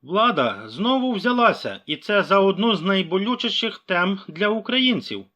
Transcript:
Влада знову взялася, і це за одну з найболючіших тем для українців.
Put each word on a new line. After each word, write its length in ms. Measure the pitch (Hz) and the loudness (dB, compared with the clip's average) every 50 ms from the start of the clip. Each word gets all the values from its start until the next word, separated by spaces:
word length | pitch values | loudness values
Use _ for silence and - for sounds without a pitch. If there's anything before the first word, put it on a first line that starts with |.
Влада 640 | _ 139 175 202 220 240 208 151 131 117 101 98 113 110 | _ -2 0 2 2 2 2 2 0 0 -2 -6 -12 -14
знову 440 | 110 127 202 240 262 269 254 262 | -8 -4 0 0 0 0 0 -2
взялася, 680 | 240 196 175 247 247 240 233 226 - - - 110 98 98 _ | -2 -2 -2 0 2 4 4 4 4 2 -4 -8 -8 -10 _
і 100 | - 151 | -8 -8
це 260 | - - - 208 202 | -8 -4 0 0 0
за 180 | 175 147 196 202 | 2 4 4 4
одну 340 | 196 196 190 170 214 233 214 | 4 4 2 2 2 0 0
з 80 | 165 | 0
найболючіших 960 | 156 190 196 190 180 160 175 190 196 226 247 233 - 233 - - - 127 - - | 0 0 0 0 0 0 -2 -2 0 -2 -2 -2 -2 -4 -2 -2 -4 -4 -6 -8
тем 420 | _ - 185 175 175 190 196 190 - - | _ -2 0 0 0 0 -2 -4 -6 -14
для 200 | 156 160 202 208 | -6 -2 0 0
українців. 800 | 220 220 208 - 254 262 254 254 240 147 101 - 110 98 98 _ _ | 0 -2 -4 -2 0 2 2 2 2 0 -2 -6 -10 -10 -10 _ _